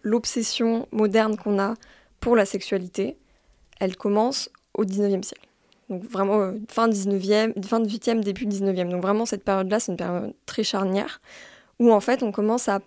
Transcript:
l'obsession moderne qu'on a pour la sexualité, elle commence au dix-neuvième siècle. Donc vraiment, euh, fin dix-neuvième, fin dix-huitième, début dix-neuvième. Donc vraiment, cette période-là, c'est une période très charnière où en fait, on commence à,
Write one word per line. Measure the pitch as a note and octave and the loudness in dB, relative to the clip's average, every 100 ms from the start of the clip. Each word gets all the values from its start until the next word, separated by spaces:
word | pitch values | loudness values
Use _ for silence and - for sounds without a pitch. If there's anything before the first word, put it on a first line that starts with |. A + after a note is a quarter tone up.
l'obsession | G#3+ A#3 - A#3+ A3 - A3+ A#3 - | -2 0 0 -4 -4 0 0 0 -2
moderne | G#3+ G#3+ A3 A3 G#3+ | 0 2 4 2 0
qu'on | G#3+ G3 | 0 0
a | G3 A3+ - - _ - | 0 -4 -10 -20 _ -6
pour | A#3+ A#3 | 2 4
la | |
sexualité, | G3 G3 - F#3+ F3+ - A3 D#4 _ _ _ _ _ - | 4 -2 -4 -4 -4 -4 -4 -6 _ _ _ _ _ -4
elle | F#3+ - | -4 -2
commence | G#3 G3+ A#3 C#4 - _ _ | 0 2 2 0 -8 _ _
au | - | -4
dix-neuvième | G#3 G3 G3+ F#3+ | -2 0 0 0
siècle. | G3 - _ _ _ _ - | -4 -14 _ _ _ _ -10
Donc | F#3 | -10
vraiment, | - F#3+ G3 G#3 | -6 -4 2 2
euh, | F#3+ G3+ G#3+ | 0 -4 -6
fin | - A#3 | 0 2
dix-neuvième, | G#3 G3 G3 G3 G#3+ A3+ G#3 | 2 0 0 2 2 2 -2
fin | F#3+ A3+ | -2 0
dix-huitième, | G#3+ G#3 - A3+ | 0 -2 0 0
début | G3+ F#3+ G#3 | 0 -4 -4
dix-neuvième. | G3 G3 F3+ F3 | -2 0 0 -2
Donc | F3+ | -2
vraiment, | F#3+ G#3+ A#3 | 0 0 0
cette | G3+ | -4
période-là, | - F#3+ F#3+ G#3+ | -2 0 0 -2
c'est | G#3+ | -2
une | F3 | -4
période | F3 F3 G#3 - - | -4 -4 -6 -10 -10
très | - | -4
charnière | - G3+ F#3+ G3 - - - - - - _ - | -2 0 0 0 -2 -10 -20 -20 -20 -20 _ 4
où | A#3+ | 6
en | G#3+ | 6
fait, | A3 C4 | 4 0
on | A#3 | 0
commence | G3 G#3+ A#3+ - | 0 0 0 0
à, | G3 | -2